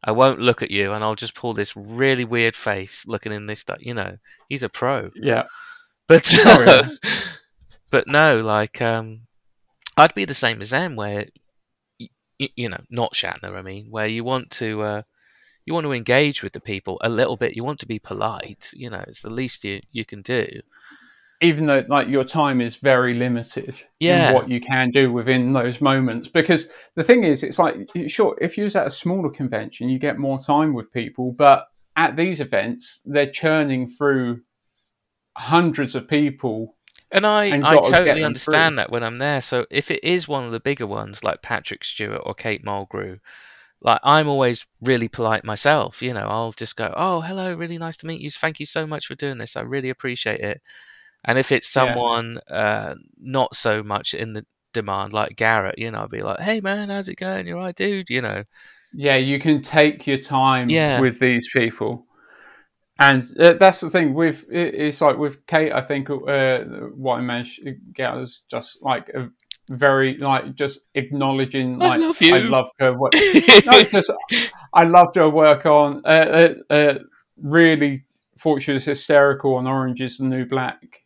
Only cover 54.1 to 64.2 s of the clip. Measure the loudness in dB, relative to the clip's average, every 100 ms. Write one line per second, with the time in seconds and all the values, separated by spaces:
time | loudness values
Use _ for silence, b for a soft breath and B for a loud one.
54.1 | -8 -8 -12 -16 _ _ -8 -6 -6 -4
55.1 | -4 -6 -2 0 0 -2 -8 -10 -10 -10
56.1 | -8 -8 -6 -4 -4 -4 -6 -6 -10 -10
57.1 | -10 -8 -8 -8 -10 -10 -6 -4 -4 -6
58.1 | -6 -4 -8 -10 b b b b -4 0
59.1 | 2 2 -2 2 0 2 4 4 2 -4
60.1 | -6 -2 0 2 2 2 0 2 2 0
61.1 | 2 0 0 0 0 0 -2 -8 -8 _
62.1 | b b b b b b _ _ _ 4
63.1 | 4 -2 6 6 8 6 4 -2 0 0
64.1 | 2